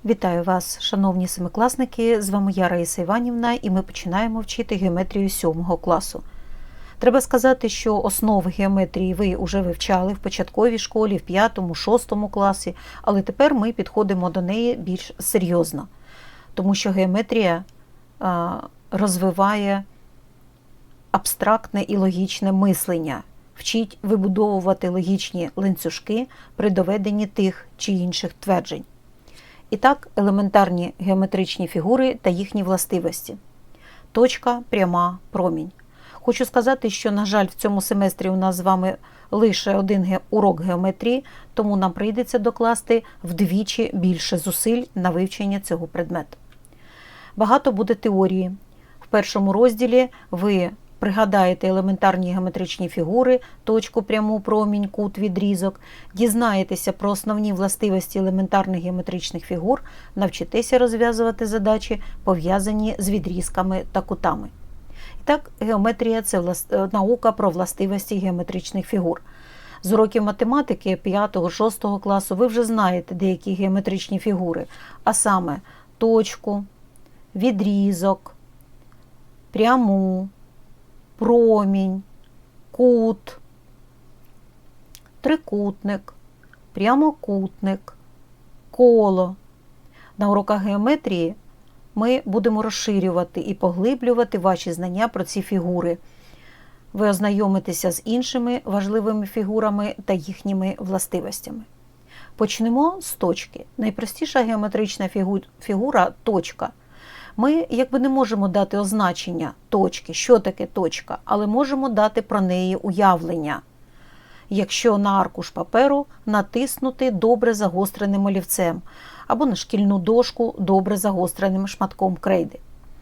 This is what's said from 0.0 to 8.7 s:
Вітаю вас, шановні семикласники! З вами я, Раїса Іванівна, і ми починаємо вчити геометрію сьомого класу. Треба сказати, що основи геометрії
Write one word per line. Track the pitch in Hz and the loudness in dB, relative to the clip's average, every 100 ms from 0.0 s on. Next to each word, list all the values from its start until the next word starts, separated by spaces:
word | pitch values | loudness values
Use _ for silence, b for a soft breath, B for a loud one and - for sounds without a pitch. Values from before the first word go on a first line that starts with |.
Вітаю | 214 208 185 175 | 0 0 0 0
вас, | 175 185 - - | 0 0 -2 -6
шановні | - 196 196 185 180 | -2 0 2 0 -2
семикласники! | - 175 - 247 254 254 - 226 226 | -4 -6 0 0 0 -4 0 2 2
З | 196 | 0
вами | 202 196 | 0 0
я, | 190 180 | 2 2
Раїса | 175 170 - | 2 -2 -4
Іванівна, | 175 220 240 233 233 | -2 0 0 -2 -2
і | 240 208 | 0 0
ми | 185 | 0
починаємо | 190 - 175 185 226 220 | -2 -8 -4 -2 -2 -4
вчити | - - 233 | -6 -6 -4
геометрію | 202 185 175 185 202 196 | 0 0 0 -2 0 -2
сьомого | - 170 165 175 170 | 0 -2 0 -2 -2
класу. | - 170 - - - B B B B B B B | 2 0 0 -10 -12 B B B B B B B
Треба | 247 254 | 4 4
сказати, | 247 247 262 262 226 | 2 2 4 2 0
що | - 226 208 | -2 -2 0
основи | 196 - 220 202 180 | 0 0 2 2 0
геометрії | - 196 | 0 0